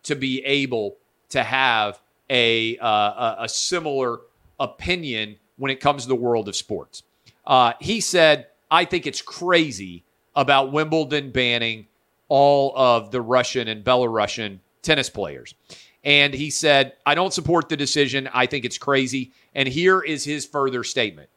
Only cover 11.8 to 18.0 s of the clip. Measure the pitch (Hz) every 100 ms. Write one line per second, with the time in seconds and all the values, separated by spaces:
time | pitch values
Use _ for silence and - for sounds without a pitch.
11.8 | - _ _ _ _ 139 143 143 139 131
12.8 | 127 117 104 123 113 127 120 127 110 107
13.8 | 107 127 120 113 104 - 107 95 _ _
14.8 | - 147 135 107 85 67 62 _ _ -
15.8 | _ _ 143 143 143 135 151 - 156 139
16.8 | 131 - 143 151 185 185 156 170 - 151
17.8 | 135 151